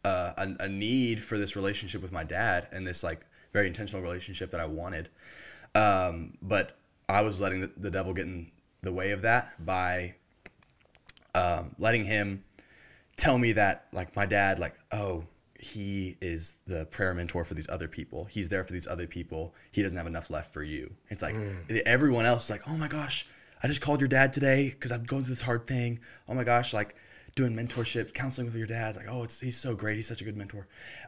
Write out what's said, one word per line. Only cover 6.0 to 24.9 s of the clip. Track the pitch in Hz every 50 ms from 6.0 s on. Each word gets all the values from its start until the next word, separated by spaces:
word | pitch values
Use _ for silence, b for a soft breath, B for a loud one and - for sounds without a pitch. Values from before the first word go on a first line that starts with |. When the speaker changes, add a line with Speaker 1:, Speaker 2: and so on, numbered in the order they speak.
| 92 90 85 82 82 - - -
Speaker 1:
but | - 95 104 98 90 - - _ _ _ _ _ _
I | - 98 101
was | 107 110 101 92
letting | 101 95 92 92
the, | 95 95 -
the | 92 98 98
devil | 87 95 92 92 92
get | 95 90
in | 92 92 87 82 - _ _ _ _ _ _
the | - 95
way | 90 92 92 98
of | 104 98
that | 98 113 117 123 120 - - - 82
by, | 87 95 92 90 90 90 90 90 90 - _ _ _ _ _ _ - _ _ _ _ _ _ _ _ _ _ _ - - - _ _ -
um, | 92 90 87 85 85 90 - -
letting | - - 110 117 113 104
him | 95 110 104 101 101 98 98 - _ B B B B B B B B B B B B B
tell | - - 151 131
me | 123 123 117 107
that, | 107 101 98 - - - _
like, | - 95 90 - -
my | 101 101
dad, | 95 104 101 98 98 95 90
like, | 87 76 - _ _ _
"Oh, | - 107 101 98 90 85 80 82 _ _ _ _ _ -
he | - - - 107 101 98 98 98 95 92 90 _
is | 95 90 85 82 82 - - _ _
the | - 92 80 80
prayer | - - - 98 92 90
mentor | 87 85 80 - 87 82
for | - 82
these | 78 78 -
other | 82 78 80
people. | 78 - - 73 - - 76 90
He's | 101 - 107 95 82
there | 98 95 90
for | - 90
these | 90 -
other | - 90 87 87
people. | 82 - 87 85 - 80 80 80 82 b b b b
He | b 104 101
doesn't | 95 90
have | 87 82
enough | 85 82 80 - -
left | 80 76 78 - -
for | - 76
you." | 76 76 69 - - 98 _ _ _
It's | 107 -
like, | - - 107
Speaker 2:
Mm. | 110 104 101 98 90 85 - 110 110 -
Speaker 1:
everyone | 113 120 131 147 143 123 117 113
else | 120 120 117 -
is | -
like, | 107 104 -
"Oh | 143 160
my | 160 156
gosh, | 143 147 151 147 143 - - - B B B B B B B
I | -
just | 135 147 139
called | - 143 147 135
your | 139
dad | 127 135 131 135 139 -
today | 139 139 135 131 139 139 135 - -
'cause | - 120